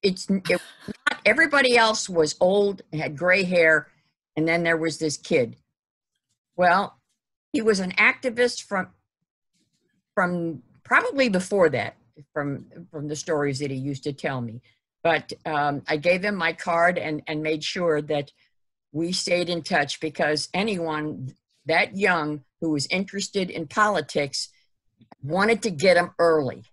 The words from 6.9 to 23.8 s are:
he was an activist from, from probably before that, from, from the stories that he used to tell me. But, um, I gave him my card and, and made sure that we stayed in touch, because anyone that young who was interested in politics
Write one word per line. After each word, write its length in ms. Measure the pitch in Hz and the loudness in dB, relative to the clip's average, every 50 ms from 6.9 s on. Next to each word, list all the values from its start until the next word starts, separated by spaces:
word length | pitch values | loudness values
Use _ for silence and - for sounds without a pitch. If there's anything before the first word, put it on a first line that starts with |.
| _ _ _ _ _ _ _ _ _ _ _ _ - | _ _ _ _ _ _ _ _ _ _ _ _ -4
he 80 | 285 226 | 0 2
was 180 | 220 214 190 | 2 2 2
an 120 | 190 180 185 | 0 -4 0
activist 720 | - 208 233 262 - - 262 220 226 247 240 240 - - | 2 4 4 2 2 -4 -6 0 0 0 0 0 -4 -10
from, 240 | _ 202 196 180 - _ _ _ _ _ _ _ _ _ _ _ _ _ _ _ _ _ _ _ _ _ _ _ _ _ | _ -4 -4 -4 -6 _ _ _ _ _ _ _ _ _ _ _ _ _ _ _ _ _ _ _ _ _ _ _ _ _
from 480 | - 190 180 175 175 170 165 160 - - _ _ _ _ | -2 0 0 0 -2 -4 -4 -6 -8 -14 _ _ _ _
probably 460 | - 254 285 403 508 453 277 269 247 | 2 2 2 2 2 0 0 0 2
before 400 | 196 185 185 - 208 202 180 160 | 2 0 -2 0 2 4 4 4
that, 260 | 139 120 107 - - _ _ _ _ - 147 _ _ | 4 0 -4 -6 -8 _ _ _ _ -20 -20 _ _
from, 320 | 156 143 143 139 - - - - - 170 - | -6 -6 -4 -6 -8 -10 -16 -20 -20 -20 -16
from 180 | - 156 143 151 | -14 -10 -8 -8
the 80 | 151 | -8
stories 420 | 147 - - 165 147 143 143 135 127 | -8 -4 -2 -2 0 0 -2 -2 -4
that 100 | 147 143 | -6 -6
he 60 | 135 131 | -6 -6
used 260 | 131 143 143 135 - | -6 -6 -8 -6 -8
to 80 | 151 143 | -8 -10
tell 300 | - - 160 139 127 120 | -6 -6 -6 -4 -4 -6
me. 180 | 117 110 120 _ _ _ _ _ _ _ _ _ | -8 -10 -14 _ _ _ _ _ _ _ _ _
But, 300 | 170 165 151 151 _ - _ _ | 2 2 2 0 _ -16 _ _
um, 360 | 170 156 147 143 147 143 143 - - | -4 -2 0 0 0 -2 -4 -4 -2
I 80 | 156 | -4
gave 260 | 156 143 175 180 185 180 | 0 2 2 2 2 0
him 120 | 208 208 | -4 -4
my 180 | 190 165 165 170 | -2 -2 -2 -2
card 460 | - - - 170 170 170 175 180 170 | -4 -4 -2 2 4 4 4 2 2
and, 240 | - 160 156 151 - | -4 -4 -6 -6 -6
and 160 | - 160 151 156 | -6 -6 -4 -2
made 220 | 156 160 156 151 | -2 -2 -2 -4
sure 380 | - - 196 180 170 156 147 151 | -6 -6 -2 0 0 0 0 0
that 300 | 147 151 147 139 - _ _ _ _ _ _ _ _ _ _ _ _ _ | -2 -2 -4 -4 -6 _ _ _ _ _ _ _ _ _ _ _ _ _
we 200 | 147 165 170 185 | -4 -4 -2 -2
stayed 360 | 185 - - 180 175 180 170 | -4 -2 0 0 0 0 -2
in 140 | 175 170 151 | -4 -6 -4
touch, 360 | - 190 156 143 143 - - | -2 0 0 0 0 -4 -6
because 520 | - 160 147 - 180 151 151 151 - - - | -8 -8 -4 -2 0 0 0 -2 -4 -4 -4
anyone 840 | 180 202 226 208 180 170 160 156 151 151 151 151 - 131 131 - _ _ _ _ _ _ | -4 -2 -2 -2 -4 -4 -4 -4 -4 -4 -6 -8 -8 -12 -14 -14 _ _ _ _ _ _
that 320 | - 160 170 202 - - | 0 2 2 2 0 -2
young 480 | 190 202 202 180 170 151 151 151 147 139 _ _ _ | 0 2 2 2 2 0 -2 -4 -6 -10 _ _ _
who 80 | - 165 | -4 -2
was 160 | 151 147 139 - | -2 -2 -2 -2
interested 600 | - 185 196 190 - 196 196 - - 202 185 180 | -2 -4 -4 -4 -6 -8 -8 -6 -4 -4 -4 -4
in 180 | - - 165 | -6 -8 -8
politics 840 | 143 - 214 | -6 0 0